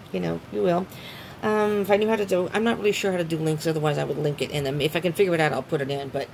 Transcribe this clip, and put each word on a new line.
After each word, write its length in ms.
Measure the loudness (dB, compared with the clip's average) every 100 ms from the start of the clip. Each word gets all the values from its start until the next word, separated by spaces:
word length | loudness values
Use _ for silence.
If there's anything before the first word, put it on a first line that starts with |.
| -8
you 80 | -4
know, 200 | -2 -4 -6
you 120 | 0
will. 240 | 2 2 0 -10 -14 -14 -16 -6
Um, 380 | 0 2 2 2
if 100 | 4
I 60 | 4
knew 100 | 4
how 80 | 2
to 100 | 2
do, 240 | 0 2
I'm 100 | 0
not 140 | 0 2
really 140 | 2
sure 200 | 2 0
how 60 | 0
to 60 |
do 140 | 0 0
links. 280 | 0 0 0
Otherwise, 320 | 0 0 0
I 60 |
would 140 | -2 0
link 240 | -2 -2
it 100 | -4
in 120 | -2
them. 180 | -2 0
If 140 | 0 0
I 40 |
can 140 | 0
figure 200 | 2 2
it 60 | 4
out, 140 | 2
I'll 100 | 0
put 180 | -2 -2
it 80 | -2
in. 200 | -4 -4
But 180 | -6 -6